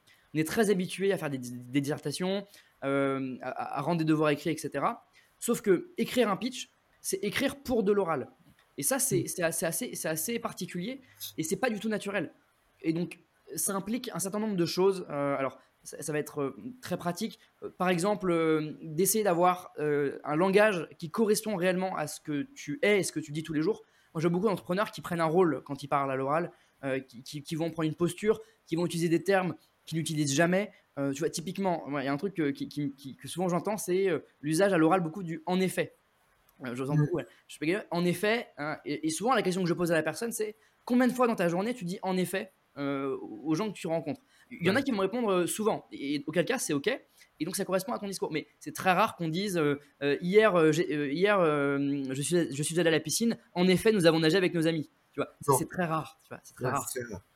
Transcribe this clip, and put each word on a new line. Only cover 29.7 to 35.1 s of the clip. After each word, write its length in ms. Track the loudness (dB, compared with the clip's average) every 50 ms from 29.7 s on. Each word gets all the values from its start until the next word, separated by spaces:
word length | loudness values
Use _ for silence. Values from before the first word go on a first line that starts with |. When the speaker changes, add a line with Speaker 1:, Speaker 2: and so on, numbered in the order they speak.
| _ _ _
Speaker 1:
qu'ils 140 | -6 -4 -4
n'utilisent 340 | -2 -2 -2 -2 0 0 2
jamais. 380 | 4 4 4 4 2 0 -2 -8 _ _ _ -8 -4
Euh, 140 | -4 -4
tu 80 | -2 -2
vois, 100 | -4 -4
typiquement, 540 | -4 -6 -8 -8 -6 -2 -2 -2 -2 -2 -4 -6
moi, 140 | -6 -4
il 40 | -2
y 20 | -2
a 60 | -2
un 40 | -2
truc 160 | -4 -4 -2
que, 160 | -2 -2 -2
qui, 180 | -2 -4 -6 -8
qui, 240 | -6 -6 -6 -6 -6
qui, 220 | -8 -14 -16 -16
que 120 | -14 -14 -10
souvent 220 | -6 -2 -2 0
j'entends, 280 | 0 0 -2 -2 -4 -4
c'est, 320 | -4 -2 0 0 2 2
euh, 100 | 0 -2 -4 _ _ _
l'usage 320 | -4 -2 0 2 2 4 4
à 40 | 4
l'oral 240 | 4 4 4 2
beaucoup 200 | 0 -2